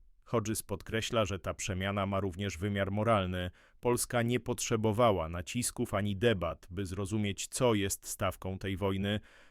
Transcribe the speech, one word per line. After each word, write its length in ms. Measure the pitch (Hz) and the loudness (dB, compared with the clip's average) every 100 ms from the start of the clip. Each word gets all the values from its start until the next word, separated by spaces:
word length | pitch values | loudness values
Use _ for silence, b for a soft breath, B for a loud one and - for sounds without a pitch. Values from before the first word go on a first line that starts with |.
| - - | -20 -20
Hodges 400 | - 117 107 104 | -2 -2 0 -4
podkreśla, 640 | - 98 - 113 - 117 101 | -4 -8 -4 -4 0 2 0
że 140 | 98 | 0
ta 140 | 95 | -4
przemiana 520 | 82 - 92 95 101 98 | -6 -4 -2 0 0 0
ma 140 | 98 | 0
również 380 | 98 85 101 80 | 0 -2 -4 -2
wymiar 340 | 104 101 98 | -2 0 0
moralny. 600 | 101 107 107 92 92 90 b b b | 0 4 4 2 -2 -4 b b b
Polska 420 | 123 120 - 123 | 0 2 2 0
nie 180 | 117 123 | 2 0
potrzebowała 880 | 120 120 - 117 110 104 120 95 80 | 0 -4 0 2 2 4 4 4 0
nacisków 640 | 85 - - - - 120 | -6 -6 -4 -4 -2 -2
ani 240 | 101 104 98 | 0 0 2
debat, 500 | 120 101 85 - - | 2 4 0 -6 -10
by 160 | 90 95 | -6 -6
zrozumieć, 640 | 92 98 107 101 95 - | -4 -2 -2 -2 -4 -6
co 260 | - 127 | 2 4
jest 340 | 104 98 - - | 4 2 -2 -8
stawką 520 | - 98 - 95 95 | -4 -4 -4 -6 -6
tej 180 | 98 92 | -4 -2
wojny. 420 | 98 98 101 104 B B B | 0 0 0 -2 B B B